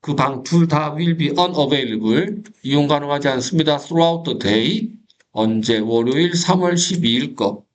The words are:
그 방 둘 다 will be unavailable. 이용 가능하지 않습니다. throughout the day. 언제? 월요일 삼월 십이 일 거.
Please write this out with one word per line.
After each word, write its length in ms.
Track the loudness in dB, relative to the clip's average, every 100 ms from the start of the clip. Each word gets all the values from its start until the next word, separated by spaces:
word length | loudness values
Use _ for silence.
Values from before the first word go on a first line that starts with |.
그 140 | -4 -2
방 280 | 0 -2
둘 240 | 0 2 4
다 260 | 2 0 -2
will 200 | -2 0
be 120 | 0
unavailable. 1120 | 2 0 2 2 2 0 -2 2 2 0 -6 -12 _
이용 260 | -2 0 2
가능하지 420 | 0 0 -2 0
않습니다. 480 | -2 -2 0 2 0
throughout 460 | -2 2 2 0 -2
the 120 | -2
day. 540 | 2 2 2 -2 -4 -10 _ _ _
언제? 480 | -2 0 0 0 0
월요일 560 | 2 0 2 0 0 0
삼월 420 | 0 0 2 0
십이 320 | -2 -2 0
일 220 | 0 -2 -4
거. 300 | -4 -4 _